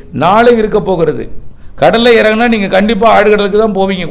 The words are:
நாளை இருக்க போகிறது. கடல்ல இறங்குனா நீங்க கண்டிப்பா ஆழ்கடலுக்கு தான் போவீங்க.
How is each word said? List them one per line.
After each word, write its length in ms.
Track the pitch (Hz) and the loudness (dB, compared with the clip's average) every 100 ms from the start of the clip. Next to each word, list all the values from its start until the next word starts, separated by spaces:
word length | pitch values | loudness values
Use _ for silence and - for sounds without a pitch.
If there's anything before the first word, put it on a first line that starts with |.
| - 123 | -12 -4
நாளை 300 | 160 214 240 233 | 0 2 4 2
இருக்க 180 | 208 214 170 | 0 -2 -2
போகிறது. 360 | 180 156 127 110 - - - - - | -2 -2 -4 -6 -8 -10 -14 -16 -2
கடல்ல 280 | 160 233 240 226 | 0 2 2 2
இறங்குனா 280 | 214 220 240 | 2 0 0
நீங்க 140 | 226 196 | 0 0
கண்டிப்பா 320 | 190 208 196 226 | 0 0 0 2
ஆழ்கடலுக்கு 440 | 196 208 208 202 208 | 2 2 2 0 0
தான் 160 | 220 196 | 0 0
போவீங்க. 260 | 190 185 160 | -2 -4 -6